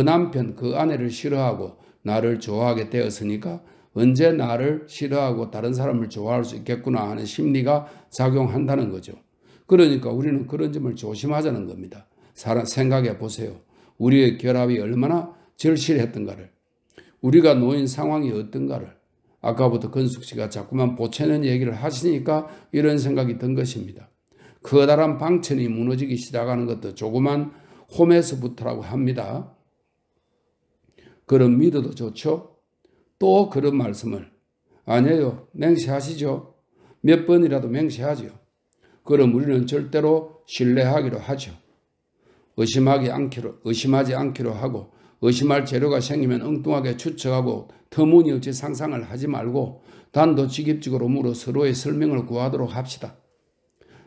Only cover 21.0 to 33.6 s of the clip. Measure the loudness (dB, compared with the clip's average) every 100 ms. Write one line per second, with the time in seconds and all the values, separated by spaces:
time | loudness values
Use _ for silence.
21 | -4 -2 0 0 0 0 -2 -4 -6 -2
22 | -2 0 0 -2 -4 -14 _ 0 2 2
23 | 0 0 -2 -2 -2 -2 -2 -6 -12 -14
24 | -20 _ _ _ -20 _ 2 6 6 6
25 | 4 0 0 0 0 -2 -2 -2 -2 -2
26 | -2 -4 -4 -4 -2 -2 -2 -6 -8 -8
27 | -2 0 2 0 -4 -10 -20 -20 -6 2
28 | 6 6 4 -4 -8 -8 -8 -8 -6 -2
29 | -2 -2 -6 -8 -10 _ _ _ _ _
30 | _ _ _ _ _ _ _ _ _ _
31 | -20 _ 2 4 6 6 4 2 -4 -6
32 | -10 -6 -4 -4 -6 _ _ _ _ _
33 | _ 0 4 4 4 0